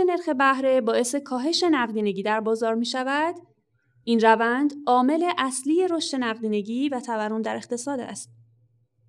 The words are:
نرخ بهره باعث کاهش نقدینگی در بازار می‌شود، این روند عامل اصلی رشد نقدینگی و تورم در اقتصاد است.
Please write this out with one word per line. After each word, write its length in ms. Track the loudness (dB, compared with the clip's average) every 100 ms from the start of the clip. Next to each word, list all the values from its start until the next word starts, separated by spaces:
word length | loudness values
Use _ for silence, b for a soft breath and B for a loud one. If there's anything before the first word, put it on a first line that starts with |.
| 2
نرخ 220 | 0 -2
بهره 520 | 2 2 2 2 2
باعث 340 | 2 0 0
کاهش 500 | -4 -4 -4 -2 0
نقدینگی 580 | 2 2 0 0 -2 -2
در 180 | -2 0
بازار 340 | 0 0 0
می‌شود، 600 | 0 -2 -4 -2 0 -2 -4 -14 _ _ _ _ _
این 160 | 0 4
روند 540 | 6 6 4 2 0 0 2
عامل 440 | 4 4 2 0 0
اصلی 500 | -2 -2 0 0 2
رشد 280 | -2 -2 -4
نقدینگی 720 | -4 -4 -2 -2 -2 -2 -2
و 120 | -4
تورم 420 | -4 -4 -2 -4
در 140 | -4 -6
اقتصاد 440 | -6 -8 -6 -6
است. 300 | -8 -12 -16 -20 _ _ _ _ _ _